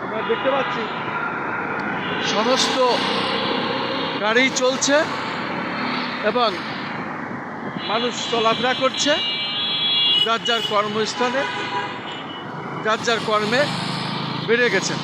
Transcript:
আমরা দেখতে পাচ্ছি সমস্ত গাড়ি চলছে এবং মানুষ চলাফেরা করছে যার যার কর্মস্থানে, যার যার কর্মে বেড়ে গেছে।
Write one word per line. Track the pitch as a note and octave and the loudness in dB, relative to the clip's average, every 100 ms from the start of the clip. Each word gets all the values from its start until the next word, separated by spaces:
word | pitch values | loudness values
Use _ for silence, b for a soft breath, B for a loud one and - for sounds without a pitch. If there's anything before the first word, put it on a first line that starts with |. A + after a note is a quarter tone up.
আমরা | - G#3+ A3+ | -6 -4 0
দেখতে | A3+ C4 C#4 | 0 2 2
পাচ্ছি | B3+ B3 G#3+ - - - - - - - - - - - - - - | 0 -2 -4 -4 -4 -4 -4 -4 -4 -4 -4 -4 -4 -4 -4 -2 0
সমস্ত | G3 A3+ B3+ - B3+ B3+ G3+ - - - - - - - - - - - - | 2 2 4 2 4 4 4 2 0 0 -2 0 -2 -2 -2 -2 -2 -2 0
গাড়ি | G3+ A3+ C4 - | 2 4 4 2
চলছে | B3+ C4 - C#4+ D#4+ - - - - - - - - - - - G#3+ | 0 2 4 4 2 -2 -4 -4 -4 -4 -4 -4 -4 -4 -4 -2 0
এবং | A3 A#3 F3 - - - - - - - - - - - - - | 2 2 0 -6 -6 -6 -6 -8 -8 -8 -8 -8 -8 -8 -6 -2
মানুষ | A3 A#3+ - - | 0 0 -2 -2
চলাফেরা | A#3 A3+ A3+ A#3+ B3 | 2 4 4 2 2
করছে | C4 - C#4 D#4+ - - - - - - - D3+ D3+ - G3 | 2 2 2 2 0 -2 -2 -2 -2 0 2 4 4 4 4
যার | A3+ F#3+ | 2 2
যার | A#3 G#3 | 0 2
কর্মস্থানে, | G#3+ G#3 G#3+ G#3+ - B3 B3+ - - G3+ G3 G3+ - - - - - - - - - G#3+ | 2 2 2 0 0 0 2 -2 -2 -4 -4 -4 -8 -8 -10 -10 -10 -10 -8 -8 -4 0
যার | A3 G3 | 0 2
যার | A3+ A3 | 0 2
কর্মে | G#3+ G#3 A#3+ C#4+ - - - - - - - - | 2 4 2 2 0 -4 -4 -4 -4 -4 -4 2
বেড়ে | A#3 A#3+ | 4 4
গেছে। | F#3+ - D3 | 4 0 -4